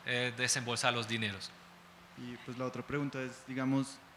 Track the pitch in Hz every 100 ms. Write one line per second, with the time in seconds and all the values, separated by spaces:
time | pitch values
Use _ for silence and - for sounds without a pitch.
0 | 123 123 123 113 123 135 120 117 127 120
1 | 110 113 107 98 - - - - - -
2 | - - 123 120 - 123 127 120 - 143
3 | 143 135 127 120 - 131 131 135 131 -
4 | -